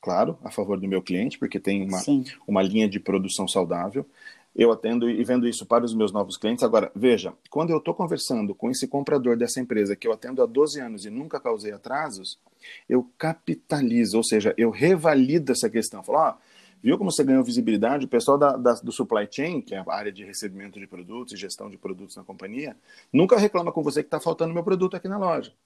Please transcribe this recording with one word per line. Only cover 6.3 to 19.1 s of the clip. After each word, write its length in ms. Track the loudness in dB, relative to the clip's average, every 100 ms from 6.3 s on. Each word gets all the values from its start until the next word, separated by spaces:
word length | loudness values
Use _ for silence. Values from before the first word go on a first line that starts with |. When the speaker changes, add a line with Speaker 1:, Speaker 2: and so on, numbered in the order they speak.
| -4
Speaker 1:
clientes. 280 | -4 0
Agora, 280 | 2 2 2 0
veja, 360 | 2 2 0 -12 _
quando 200 | -4 0
eu 100 | 0
tô 140 | -2
conversando 600 | -4 -2 -4 -2 -2 -4 -4
com 160 | -4
esse 160 | -4 -4
comprador 500 | -4 0 0 2 0
dessa 220 | 0 -4
empresa 340 | -4 0 0 0
que 120 | -2
eu 40 |
atendo 300 | -4 -6 0
há 60 | 0
doze 320 | 4 2 0
anos 260 | -10 -12 -10
e 60 |
nunca 280 | -10 -8 -6
causei 320 | -4 -4 -6
atrasos, 680 | -12 -6 -6 -6 -10 -14 -16 _ _ -20 -20 _
eu 180 | 0 0 _
capitalizo, 1000 | -6 -6 -6 -8 _ -2 2 2 2 2
ou 60 |
seja, 320 | 2 2 2 2
eu 140 | 0
revalido 800 | 2 4 4 4 4 4 4 0
essa 180 | 0 0
questão. 340 | -2 -4 -8
Falo, 140 | -2 2
"Ó, 160 | 2 0 _ _ _ _
viu 160 | 0 0
como 140 | 0
você 120 | 4
ganhou 200 | 6 6
visibilidade? 640 | 6 2 2 2 2 0 2
O 40 |
pessoal 260 | 0 4 6
da, 200 | 6 4
da, 160 | 2
do 180 | 2 -2
supply 360 | -6 -2